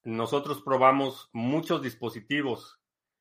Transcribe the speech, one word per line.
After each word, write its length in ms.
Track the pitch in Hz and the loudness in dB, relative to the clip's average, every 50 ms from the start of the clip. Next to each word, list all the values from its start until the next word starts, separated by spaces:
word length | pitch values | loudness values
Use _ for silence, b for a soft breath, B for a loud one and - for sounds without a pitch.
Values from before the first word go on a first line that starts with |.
Nosotros 580 | - 120 113 113 117 107 143 143 143 151 143 - | -10 -6 -4 -4 -2 0 0 -2 -2 -2 -6 -6
probamos 680 | - 139 135 127 131 131 139 139 135 131 131 - - _ | -2 0 2 6 6 6 6 6 2 -2 -4 -8 -14 _
muchos 500 | - 117 117 123 143 160 160 - 175 156 | -6 -2 0 0 0 0 0 0 -2 -2
dispositivos, 960 | 135 123 117 - 127 113 - 113 101 - 143 147 143 131 113 - - - - _ _ _ _ _ _ _ _ _ | -2 -4 -6 -6 -6 -6 -6 -8 -6 -4 -2 -2 0 -2 -2 -4 -8 -14 -20 _ _ _ _ _ _ _ _ _